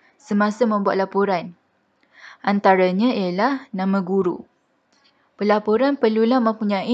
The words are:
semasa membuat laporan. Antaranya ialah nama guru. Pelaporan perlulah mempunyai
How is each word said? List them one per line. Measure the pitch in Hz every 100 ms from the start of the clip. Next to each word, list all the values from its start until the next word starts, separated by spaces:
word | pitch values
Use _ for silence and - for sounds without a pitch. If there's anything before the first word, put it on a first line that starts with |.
| _
semasa | _ - 208 208 208
membuat | 233 208 196 190
laporan. | 190 190 202 180 170 - _ _ _ _ _ _ - -
Antaranya | - 202 202 185 185 185 240
ialah | 208 180 180 226 269 -
nama | 190 190 196
guru. | 180 196 180 - - _ _ _ _ _ _ _ _ -
Pelaporan | 202 208 214 220 269 277
perlulah | 226 220 226 262
mempunyai | 226 220 208 202 180